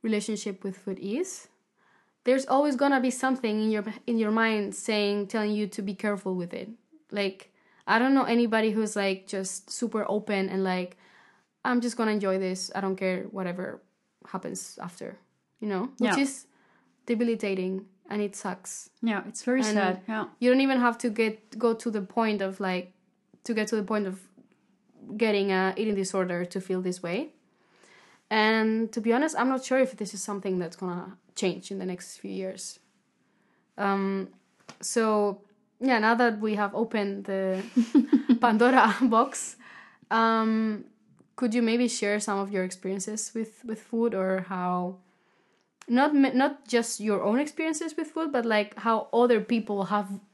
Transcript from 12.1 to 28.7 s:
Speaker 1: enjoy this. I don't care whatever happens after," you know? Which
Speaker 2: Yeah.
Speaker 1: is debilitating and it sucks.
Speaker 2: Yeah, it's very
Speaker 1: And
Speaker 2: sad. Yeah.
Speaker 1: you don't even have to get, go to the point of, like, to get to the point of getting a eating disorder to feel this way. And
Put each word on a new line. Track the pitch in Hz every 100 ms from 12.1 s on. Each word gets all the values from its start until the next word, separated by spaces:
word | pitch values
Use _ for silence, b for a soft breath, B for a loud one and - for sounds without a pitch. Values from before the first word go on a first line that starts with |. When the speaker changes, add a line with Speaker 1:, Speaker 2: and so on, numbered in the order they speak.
Speaker 1:
enjoy | 214 196 190
this. | 185 185 -
I | -
don't | 190 190
care | 185 185 -
whatever | 196 180 180 - - _ _ _ _ -
happens | 190 - 190 - -
after," | 180 - - 202 _ _ _ _
you | 214
know? | 190 247 -
Which | 233 190
Speaker 2:
Yeah. |
Speaker 1:
is | 277 - - b b b b b -
debilitating | 233 233 226 208 190 185 190 196 _ -
and | 208
it | 208 202
sucks. | 196 185 - - - _
Speaker 2:
Yeah, | 233 202 -
it's | -
very | - 262
Speaker 1:
And | 220 214
Speaker 2:
sad. | 185 185 -
Yeah. | 220 214 -
Speaker 1:
you | 240
don't | 254
even | 269 262
have | 247 233
to | 247
get, | 208 220 220 _ 220
go | 233
to | 226 240
the | 214
point | 190 - 220 208
of, | 190 190
like, | 196 180 180 _ _ _ _ _
to | -
get | 220 214
to | 220
the |
point | 196 214 196
of | 190 - _ _ _ _ _ _ _ - 208
getting | 226 202 196
a | 190 190 185
eating | 220 202
disorder | 190 196 180 175 175
to | 190
feel | 185 185
this | 185 180
way. | 170 185 320 _ _ b b b b b b b b
And | 220 214 220 220